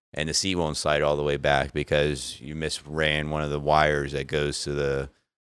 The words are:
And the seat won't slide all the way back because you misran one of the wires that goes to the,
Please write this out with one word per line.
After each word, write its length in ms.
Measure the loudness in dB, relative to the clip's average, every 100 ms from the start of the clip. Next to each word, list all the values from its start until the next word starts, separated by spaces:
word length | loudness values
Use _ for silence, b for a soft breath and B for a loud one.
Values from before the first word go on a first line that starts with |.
| _
And 160 | -6 -2
the 60 | -2
seat 180 | 0 0
won't 220 | -2 -2
slide 240 | 0 2
all 160 | 2 2
the 60 |
way 140 | 0 0
back 360 | 2 2 2
because 680 | -2 0 2 2 0 -6 -12
you 140 | -10
misran 760 | -6 -6 -6 -8 0 0 2 0
one 120 | -2
of 80 | -2
the 100 | -2
wires 520 | 2 4 4 2 0
that 160 | -4 -2
goes 340 | -2 0 -2 -4
to 80 |
the, 360 | -2 0 0 -4 _ _ _ _